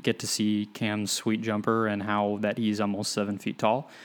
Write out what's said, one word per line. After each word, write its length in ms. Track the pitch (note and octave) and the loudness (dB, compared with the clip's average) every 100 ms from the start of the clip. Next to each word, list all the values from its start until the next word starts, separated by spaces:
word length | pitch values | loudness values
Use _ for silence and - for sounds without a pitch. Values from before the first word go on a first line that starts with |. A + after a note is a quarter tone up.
get 180 | B2 A2 | -2 -2
to 80 | G#2 | -2
see 420 | - G#2+ G#2 G#2 | 0 2 2 -2
Cam's 380 | - A2 G#2+ G2+ | -4 -2 -2 -2
sweet 300 | - A#2 A2 | -2 0 0
jumper 460 | A2+ G#2 G#2 A2+ A2 | 0 0 2 2 2
and 160 | G2+ | 0
how 340 | G#2 G#2 G#2 G#2 | 0 2 2 2
that 160 | G#2 G2+ | 0 2
he's 220 | A2 G#2 | 0 2
almost 320 | G#2 G2+ G#2+ | 0 0 -2
seven 260 | - G#2 G2 | 0 -2 -2
feet 180 | G#2+ - | -6 0
tall, 320 | A2 B2 - - | 2 2 -2 -16